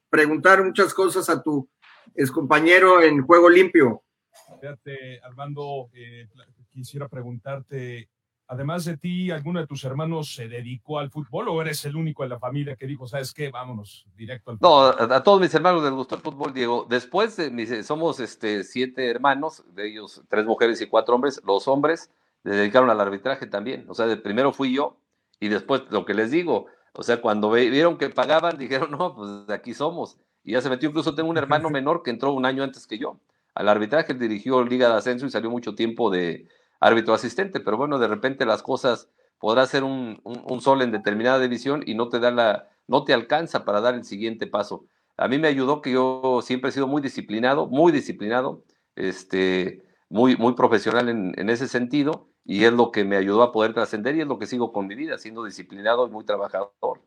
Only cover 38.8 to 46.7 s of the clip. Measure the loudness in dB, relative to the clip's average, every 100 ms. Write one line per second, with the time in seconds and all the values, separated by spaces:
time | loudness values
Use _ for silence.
38.8 | -2 -2 -6 _ _ _ 0 2 2 0
39.8 | -2 -6 -8 -12 -14 -12 -8 -2 2 2
40.8 | 2 0 -2 0 2 2 0 -2 -4 -4
41.8 | -4 -4 -2 0 0 2 2 0 -6 _
42.8 | -2 -2 2 0 0 -4 -2 -6 -2 0
43.8 | 0 -2 -8 -8 -8 -6 -6 -6 -6 -10
44.8 | _ _ _ -4 -2 0 0 2 0 0
45.8 | 0 0 0 0 0 0 0 -4 -2